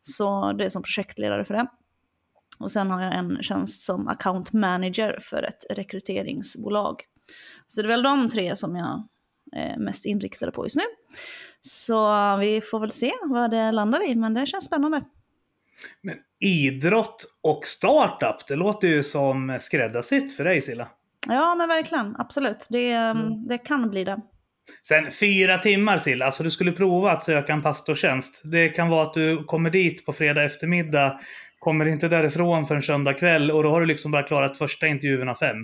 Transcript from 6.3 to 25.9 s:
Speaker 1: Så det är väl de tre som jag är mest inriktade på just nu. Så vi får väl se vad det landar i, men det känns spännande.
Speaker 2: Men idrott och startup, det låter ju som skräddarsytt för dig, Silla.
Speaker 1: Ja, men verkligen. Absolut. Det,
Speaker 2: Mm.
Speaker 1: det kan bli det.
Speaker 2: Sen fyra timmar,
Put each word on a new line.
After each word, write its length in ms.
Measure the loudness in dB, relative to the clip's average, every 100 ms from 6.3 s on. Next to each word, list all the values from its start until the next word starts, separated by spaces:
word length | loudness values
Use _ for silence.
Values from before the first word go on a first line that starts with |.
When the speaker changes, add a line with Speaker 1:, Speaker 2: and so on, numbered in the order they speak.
| -6 -8 -8 -4 -2 -2 -6 -16 _ _ -20 -20 -20 _
Speaker 1:
Så 140 | -6
det 40 | 0
är 40 |
väl 140 | 2
de 260 | 4 4 2
tre 260 | 0 -2 -4
som 200 | -6 -6
jag 280 | -6 -6 -10 _ _ _ -14 -8
är 220 | -6 -4
mest 280 | -6 -4 -4
inriktade 460 | -4 -4 -6 -8
på 140 | -6 -4
just 100 | -2
nu. 80 | -4 -6 _ -20 -18 -18 -20 _
Så 720 | -6 -4 0 2 4 4 2 2
vi 240 | 2 0
får 180 | -2 -4
väl 120 | -4
se 200 | -2 -2 -2
vad 280 | -2 0 2
det 200 | 2 2
landar 380 | 2 2 0 0
i, 60 | 0
men 180 | 0
det 120 | 0 -2
känns 200 | -4 -4
spännande. 360 | 0 0 0 -6 _ _ _ _ _ _ _ -20 -14
Speaker 2:
Men 120 | -12 -12 _ _
idrott 880 | 2 4 2 2 2 2 2 -8 -20 _
och 220 | 0 0 -2
startup, 840 | 0 4 6 4 2 -2 -2 -6
det 80 | -2
låter 320 | 0 2 2
ju 160 | 2
som 540 | 2 0 0 0 -2 -6
skräddarsytt 720 | -2 0 0 -2 0 0 0 -2
för 80 |
dig, 180 | 0 0
Silla. 260 | -2 -10 -12 _ _ _ -2
Speaker 1:
Ja, 280 | 0 2 0
men 120 | 0
verkligen. 460 | 0 -2 -4 -4 -6
Absolut. 480 | -6 -2 -2 -4 -4
Det, 220 | -2 0
Speaker 2:
Mm. 560 | 0 0 0 -2 -4 -6
Speaker 1:
det 100 | -8
kan 320 | -2 0 0
bli 140 | -2
det. 140 | -4 -6 -10 _ _ _ -20 -20 2
Speaker 2:
Sen 240 | 2 2
fyra 460 | 0 2 4 4 4
timmar, 400 | 4 4 4